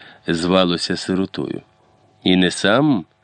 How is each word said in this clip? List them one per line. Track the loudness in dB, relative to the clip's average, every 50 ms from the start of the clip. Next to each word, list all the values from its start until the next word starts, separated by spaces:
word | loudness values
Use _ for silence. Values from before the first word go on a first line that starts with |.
| -20 -20 -20 _ _
звалося | -4 -4 -2 0 2 2 2 2 2 -2 -4 -4 -6 -6
сиротою. | -6 -4 -4 -4 -4 -4 -4 -6 -8 -8 -8 -10 -12 -14 _ _ _ _ _ _ _ _ _ _ _ 0
І | 2 4
не | 4 4 2
сам, | 0 0 2 2 2 4 2 2 0 0 -4 -8 _ _